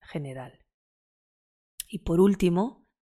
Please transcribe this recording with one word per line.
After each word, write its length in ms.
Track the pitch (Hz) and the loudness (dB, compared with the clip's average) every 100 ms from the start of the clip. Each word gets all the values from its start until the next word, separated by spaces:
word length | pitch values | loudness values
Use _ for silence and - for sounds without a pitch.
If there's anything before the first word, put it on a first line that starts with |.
general. 580 | - 165 139 131 127 - _ _ _ _ _ _ _ _ _ _ _ - - | -12 -10 -10 -12 -14 -18 _ _ _ _ _ _ _ _ _ _ _ -18 -14
Y 120 | 196 | -10
por 200 | - 170 | 0 4
último, 680 | 196 202 180 175 233 - _ _ | 4 4 2 2 -2 -8 _ _